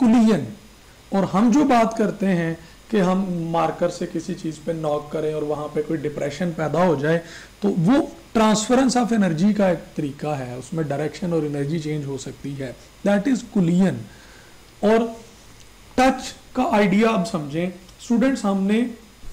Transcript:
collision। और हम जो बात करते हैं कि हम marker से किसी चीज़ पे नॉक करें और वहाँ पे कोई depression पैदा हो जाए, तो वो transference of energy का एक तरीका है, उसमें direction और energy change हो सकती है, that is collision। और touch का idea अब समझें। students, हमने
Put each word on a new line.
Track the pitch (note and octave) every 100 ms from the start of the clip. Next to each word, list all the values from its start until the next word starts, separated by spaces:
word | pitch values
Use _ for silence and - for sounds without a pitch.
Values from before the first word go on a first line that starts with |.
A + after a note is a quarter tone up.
collision। | A#3+ A#3+ A3 F3+ A#2 - - - - - -
और | G3 F3
हम | F#3 A#3+
जो | C4+
बात | C#4 A#3+ A3 -
करते | G3+ - F#3+
हैं | E3+ E3 D#3+ - - -
कि | G#3+
हम | F3+ F#3 G3 F3 E3
marker | E3 D#3+ - F3
से | - F3
किसी | E3+ E3+
चीज़ | E3 D#3 D3+ -
पे |
नॉक | E3 D3+ D3 C#3+
करें | D#3 D3+
और | D#3
वहाँ | D3 D3 D3
पे | D3+
कोई | D3+ D#3+
depression | D3 C#3+ C#3+ C#3+ F3+
पैदा | D#3+ D#3 D3+
हो | F3+ C#3
जाए, | D3 E3 - - - -
तो | G3+
वो | F#3 E3+ C#4+ - - - A3
transference | A3 G#3+ - B3 C4+ B3
of | G3+ A3+
energy | F#3 D#3 G3+ G#3
का | F#3+
एक | D#3+ - -
तरीका | D3 C#3 D3+ C#3+
है, | B2 B2
उसमें | - E3 D3+
direction | C#3 D3+ - F3
और | E3 D3+
energy | C#3+ C#3+ E3
change | D3+ D3+ C#3
हो | C3+
सकती | C#3 A#2+ C#3
है, | C#3 B2+ - - - G3+
that | G3+ C#4
is | B3
collision। | - G#3 E3+ F3 F#3+ B2+ A2+ - - - - - - -
और | G#3 A3+ A#3 - - - - - - - - -
touch | C4 C4 - - - -
का |
idea | B3+ G#3+ G3+ G3+ A3+
अब | A3 E3+
समझें। | E3+ D3 D#3 F3+ - - -
students, | - A#3 C4 C4+ G3+
हमने | G3 F#3+ A3 B3+ - - - -